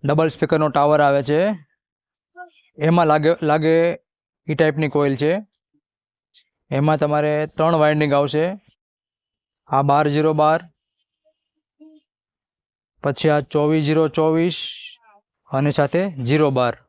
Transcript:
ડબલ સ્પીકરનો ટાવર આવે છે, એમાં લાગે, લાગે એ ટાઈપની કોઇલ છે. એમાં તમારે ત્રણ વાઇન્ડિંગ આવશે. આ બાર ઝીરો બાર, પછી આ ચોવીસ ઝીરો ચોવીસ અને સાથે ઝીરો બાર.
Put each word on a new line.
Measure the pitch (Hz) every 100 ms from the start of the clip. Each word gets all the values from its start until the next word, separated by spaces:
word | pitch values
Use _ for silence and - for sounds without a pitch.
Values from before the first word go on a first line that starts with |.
ડબલ | 139 151 160
સ્પીકરનો | - 151 160 156
ટાવર | 147 147 151
આવે | 143 139
છે, | 135 151 196 190 147 _ _ _ _ _ _ 349 359 _ _ -
એમાં | 151 170 160
લાગે, | 151 151 170
લાગે | 156 156 156 165 170 - _ _ _ _ -
એ |
ટાઈપની | 156 156 147 156
કોઇલ | 147 143 135
છે. | 147 190 214 _ _ _ _ _ _ _ _ _ _ _ _
એમાં | 135 147 156
તમારે | 147 147 151 151 156
ત્રણ | - 160 165
વાઇન્ડિંગ | 151 151 151
આવશે. | 139 143 151 170 196 _ _ _ _ _ _ _ _ _ _ _
આ | 135
બાર | 143 143 147
ઝીરો | 143 156
બાર, | 151 151 160 170 _ _ _ _ _ 622 _ _ 311 _ _ 311 311 _ _ _ _ _ _ _ _ _ _
પછી | 143 139 156
આ | 147
ચોવીસ | 135 151 147 160
ઝીરો | 147 156 156
ચોવીસ | 156 160 160 170 170 - - - - _ _ _ _ _
અને | 135 147
સાથે | 143 143 170 196
ઝીરો | 143 120 147 151
બાર. | 135 120 -